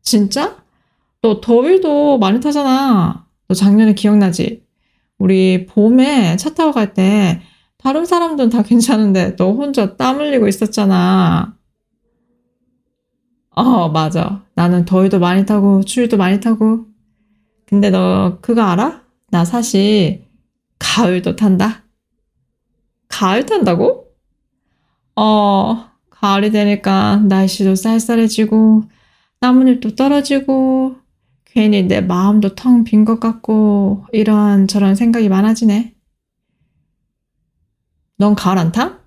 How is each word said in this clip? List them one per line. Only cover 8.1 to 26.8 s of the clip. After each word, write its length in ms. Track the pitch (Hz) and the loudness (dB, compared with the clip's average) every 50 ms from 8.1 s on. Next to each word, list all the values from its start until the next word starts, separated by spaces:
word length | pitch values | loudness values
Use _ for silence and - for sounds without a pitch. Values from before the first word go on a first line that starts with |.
| 359 349 339 330 320 285 254 233 | -2 -2 -2 -2 -2 -2 0 0
다 140 | 226 240 208 | 0 0 0
괜찮은데 720 | - 240 233 240 269 233 214 220 202 190 185 175 190 190 | 2 2 2 2 2 0 0 2 0 0 0 -2 -4 -2
너 160 | - 185 185 214 | -2 -2 -2 0
혼자 420 | 254 285 285 277 262 208 202 - | -2 -4 -4 -2 -2 -2 -2 -4
땀 220 | _ 254 254 262 285 | _ -4 -4 -2 -2
흘리고 280 | 302 294 277 254 214 | -4 -2 0 0 0
있었잖아. 1080 | 202 196 - 220 214 - 220 208 196 190 180 180 185 190 190 180 165 165 160 - 220 - _ _ _ _ _ _ _ _ _ _ _ _ _ _ _ _ _ _ _ _ _ _ _ _ _ _ _ _ _ _ _ _ _ _ _ _ _ _ _ | 0 -2 -2 -6 -4 -4 -2 0 0 0 0 2 2 2 2 2 0 0 -2 -4 -8 -12 _ _ _ _ _ _ _ _ _ _ _ _ _ _ _ _ _ _ _ _ _ _ _ _ _ _ _ _ _ _ _ _ _ _ _ _ _ _ _
어, 380 | _ - 233 254 254 208 170 160 | _ -2 0 0 0 0 0 -2
맞아. 540 | 151 160 160 156 175 160 170 - 202 196 _ _ _ | -2 -2 -4 -2 -4 -4 -4 -4 -8 -10 _ _ _
나는 300 | - 170 175 180 180 170 | -2 0 0 2 0 0
더위도 340 | 175 185 185 190 196 190 185 | 0 0 2 2 2 2 0
많이 260 | 175 175 180 196 196 | 0 0 0 0 0
타고 360 | 196 214 208 196 202 196 190 196 | 0 0 0 2 2 2 2 0
추위도 340 | - - 254 240 233 240 | -2 -2 -4 -2 0 0
많이 220 | 202 185 180 196 208 | 0 0 0 0 0
타고. 480 | 196 233 226 214 220 220 226 226 - _ _ _ _ _ _ _ _ _ _ _ _ _ _ _ _ | 0 -2 -2 0 0 0 0 -2 -6 _ _ _ _ _ _ _ _ _ _ _ _ _ _ _ _
근데 240 | _ 202 202 202 202 | _ 0 0 2 2
너 500 | 185 185 185 185 185 190 190 180 175 - | 2 0 0 0 0 0 0 -2 -4 -6
그거 200 | - - 233 226 | -4 -2 0 0
알아? 420 | 220 190 175 185 233 311 330 - _ _ _ _ _ _ | 0 0 0 -2 -2 -4 -6 -10 _ _ _ _ _ _
나 160 | - 170 170 | -2 -2 -2
사실 800 | 170 240 240 226 - - 196 196 208 214 208 180 151 - - - _ _ _ _ _ _ _ _ _ _ _ | 0 -2 -4 -4 -2 0 0 2 2 2 2 0 -2 -4 -8 -14 _ _ _ _ _ _ _ _ _ _ _
가을도 560 | - - - 214 240 175 180 180 175 175 - | -8 -4 -2 0 0 0 0 -2 -4 -6 -4
탄다. 480 | - 214 202 190 180 196 220 226 - _ _ _ _ _ _ _ _ _ _ _ _ _ _ _ _ _ _ _ _ _ _ _ _ _ | -2 0 0 2 0 0 -4 -6 -8 _ _ _ _ _ _ _ _ _ _ _ _ _ _ _ _ _ _ _ _ _ _ _ _ _
가을 380 | _ - - 208 185 196 233 - | _ -8 -4 -2 -2 -2 -2 -2
탄다고? 640 | - 440 392 214 202 170 175 226 440 539 - - _ _ _ _ _ _ _ _ _ _ _ _ _ _ _ _ _ _ _ _ _ _ | -2 -2 0 0 0 0 0 0 -2 -2 -4 -10 _ _ _ _ _ _ _ _ _ _ _ _ _ _ _ _ _ _ _ _ _ _
어, 720 | 214 214 214 214 214 208 202 196 190 196 - 226 226 - _ _ _ _ _ | -2 0 0 2 2 2 2 0 0 0 -2 -4 -6 -8 _ _ _ _ _
가을이 420 | _ _ - 202 196 196 208 214 | _ _ -2 -2 0 0 0 0
되니까 680 | 220 208 208 208 208 202 | 0 0 0 0 -2 -2